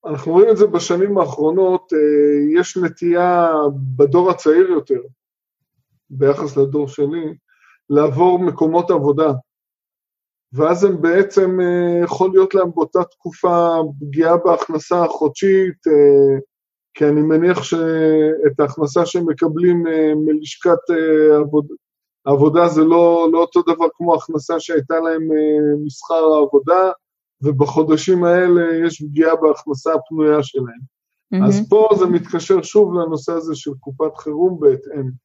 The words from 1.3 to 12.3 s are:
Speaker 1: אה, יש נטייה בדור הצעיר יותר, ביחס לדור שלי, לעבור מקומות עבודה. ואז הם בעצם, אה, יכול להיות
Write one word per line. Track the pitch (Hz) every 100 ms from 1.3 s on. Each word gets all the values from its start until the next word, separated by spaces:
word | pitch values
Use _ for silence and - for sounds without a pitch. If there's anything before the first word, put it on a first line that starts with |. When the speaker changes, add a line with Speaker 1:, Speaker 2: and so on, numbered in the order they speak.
| 131 151 175 190 180 _
Speaker 1:
אה, | 156 151 147 147 147 147 160
יש | 180 185
נטייה | 170 170 175 175 180 175 165 156 147 139 135 131
בדור | 143 170 180
הצעיר | 175 156 165 185
יותר, | 165 - 123 123 _ _ _ _ _ _ _ _ _ _
ביחס | 135 139 143 151 135
לדור | 139 147 139
שלי, | 135 143 170 156 - _ _ _ _ _
לעבור | 147 151 135 180 180
מקומות | 180 - 160 170 175
עבודה. | 175 143 143 156 131 _ _ _ _ _ _ _ _ _ _ _
ואז | 127 156 175
הם | 196 175
בעצם, | 165 180 196 202 185 185
אה, | 180 175 175 175
יכול | 175 -
להיות | 190